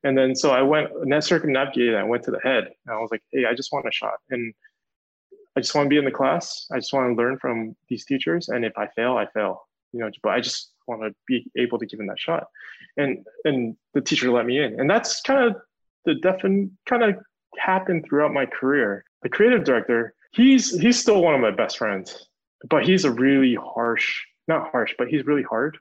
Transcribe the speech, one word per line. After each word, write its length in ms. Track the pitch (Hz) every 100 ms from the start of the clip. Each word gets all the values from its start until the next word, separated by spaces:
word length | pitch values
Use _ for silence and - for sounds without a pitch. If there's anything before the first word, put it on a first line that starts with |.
And 140 | 143 135
then 180 | 131 131
so 160 | 151
I 100 | 131
went, 280 | 135 151 147 - 139
net-, 160 | 147
circumnavigated, 720 | 202 170 151 131 139 127 120 110
I 80 |
went 200 | 101 120
to 80 | -
the 80 | 107
head, 340 | 127 127 - - -
and 100 | 110
I 40 |
was 100 | 113
like, 120 | 113 _
"Hey, 140 | 139 120
I 80 |
just 180 | 120 135
want 160 | 143 120
a 40 |
shot. 280 | - 107 - _
And 240 | 123 117 - _ _ _ _ _ _ _ - _ -
I 40 |
just 120 | - 151
wanna 140 | 143
be 80 | 147
in 80 | 139
the 60 |
class. 560 | - 135 160 - - -
I 60 | -
just 160 | -
wanna 200 | 139 127
learn 240 | 117 120 135
from 360 | 131 117 110 110 _
these 160 | 113 -
teachers. 440 | 135 160 170 170
And 140 | 120 113
if 120 | -
I 100 | 104
fail, 300 | - 120 123
I 80 | 101
fail, 400 | 107 101 - _ _ _
you 80 | 120
know, 100 | 110 -
but 60 | 107
I 100 | 110
just 320 | 127 - - _ -
wanna 240 | 113 110 - -
be 220 | 123 - -
able 200 | 120 120
to 60 | 120
give 120 | 107
them 100 | 101
that 120 | 98
shot." 280 | - 165 - - - - - -
And, 280 | 139 127 - - 156
and 300 | 135 117 110 _
the 80 | 143
teacher 300 | 131 151 123
let 140 | 120 117
me 140 | 135
in. 200 | 135 110
And 100 | 180
that's 320 | 214 226 -
kinda 380 | - 269 240 190 _ _ _ _ -
the 80 |
defin-, 580 | 156 120 190 196 196 196 - -
kinda 320 | 240 220 190 - _ _ -
happened 480 | - 190 185 170 151
throughout 280 | 143 151
my 120 | 143 131
career. 580 | - 131 143 107 101 _ _
The 60 | 123
creative 340 | - 220 240
director, 500 | 143 120 - 117 113 _ _
he's, 480 | - 254 262 - 175
he's 200 | 202 240
still 220 | - 202
one 100 | 170 143
of 60 |
my 100 | 113
best 260 | 95 107 -
friends, 500 | 110 98 92 - - _ _ _ -
but 160 | 156 117
he's 180 | 185 147
a 60 |
really 440 | 117 131 139 131 117
harsh, 680 | - 117 117 113 - - - _ -
not 220 | 160 -
harsh, 220 | 143 143 -
but 80 | -
he's 180 | 151 135
really 180 | 147
hard. 340 | 131 113 147 156